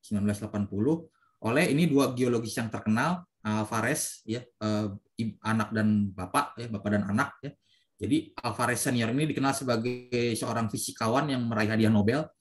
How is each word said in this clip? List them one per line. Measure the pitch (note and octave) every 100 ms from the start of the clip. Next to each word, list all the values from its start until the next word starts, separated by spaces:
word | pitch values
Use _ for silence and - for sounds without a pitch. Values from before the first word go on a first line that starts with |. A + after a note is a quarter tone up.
Sembilan | - G#2 G#2
belas | G#2
delapan | G#2+ G#2 G2+
puluh | G2 B2 E3 E3 _ _ _ A2
oleh | C3 F3+
ini | C#3 E3+
dua | C#3 C3
geologis | B2 B2 A#2+ A2 B2+
yang | A2+
terkenal, | A2 - A2 D3+ F3+ - _ G#2+
Alvarez | G#2+ G#2+ A2+ A2 - - - -
ya, | A2+
eh, | - _ G#2+ G#2+ G#2+ G2 _ - A2+ - G#2+
anak | A2 G#2+
dan | A2 G#2+ G#2 G2+
bapak | F#2 F2+ - - -
ya, | A#2+
bapak | G#2+ G#2
dan | G#2 G2
anak | G#2+ C#3 -
ya. | C#3 - _ _ _ _
Jadi | G2+ D3+ -
Alvarez | - A#2+ G#2 A#2+ A#2+
senior | C#3+ B2 A2+
ini | C3 D#3
dikenal | C#3 C3+
sebagai | C3 C3 A2+ A#2+ B2 - A#2+ A#2+
seorang | A2 A#2+ A#2 A2+
fisikawan | A#2 - - A2+ B2+ D3
yang | B2+ A#2
meraih | A2 G#2+
hadiah | A2 A2
Nobel | G#2+ G2+ C3+ D#3 _